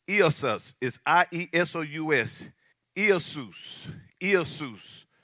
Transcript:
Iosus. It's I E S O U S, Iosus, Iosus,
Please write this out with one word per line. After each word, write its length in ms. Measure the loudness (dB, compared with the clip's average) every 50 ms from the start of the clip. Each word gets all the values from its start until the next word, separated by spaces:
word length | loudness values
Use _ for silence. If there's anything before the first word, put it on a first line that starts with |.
| _ 0
Iosus. 640 | 4 4 6 6 4 2 0 0 -2 -2 -6 -10 -8 -6
It's 200 | -4 -4 -4 -4 0
I 220 | 4 4 4 4 2
E 180 | 0 -6 -4 0
S 240 | 0 0 0 0 -2
O 60 | -6
U 320 | -6 -6 -6 -4 0 2 2
S, 340 | 2 2 0 -6 -12 -16 -18 -20 _ _ _ _ _ _ _ -4
Iosus, 880 | 2 4 4 4 2 0 -4 -8 -10 -10 -12 -14 -16 -16 -16 -16 -14 -14 -14 -14 -16 -18 _ _ -6 0
Iosus, 840 | 2 2 2 2 -2 -6 -8 -10 -10 -10 -14 -18 -20 -20 -20 -20 _ _ _